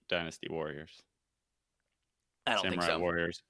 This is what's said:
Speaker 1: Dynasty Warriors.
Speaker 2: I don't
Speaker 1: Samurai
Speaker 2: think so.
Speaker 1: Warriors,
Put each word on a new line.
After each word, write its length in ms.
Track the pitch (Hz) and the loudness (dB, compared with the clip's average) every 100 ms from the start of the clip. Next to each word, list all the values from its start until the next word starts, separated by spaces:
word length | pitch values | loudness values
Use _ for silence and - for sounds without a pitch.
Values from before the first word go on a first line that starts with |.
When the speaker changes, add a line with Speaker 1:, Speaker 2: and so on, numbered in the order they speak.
| - | -2
Speaker 1:
Dynasty 380 | 87 82 - - | -2 -2 -6 -6
Warriors. 520 | 82 76 71 80 - _ _ _ _ _ _ _ _ _ _ _ _ _ _ - | -4 -4 -6 -12 -18 _ _ _ _ _ _ _ _ _ _ _ _ _ _ 0
Speaker 2:
I 60 | |
don't 80 | 107 | 2
Speaker 1:
Samurai 180 | 95 90 | 2 2
Speaker 2:
think 100 | 85 | 2
so. 80 | 80 | 2
Speaker 1:
Warriors, 420 | 87 85 85 - | 2 2 0 -4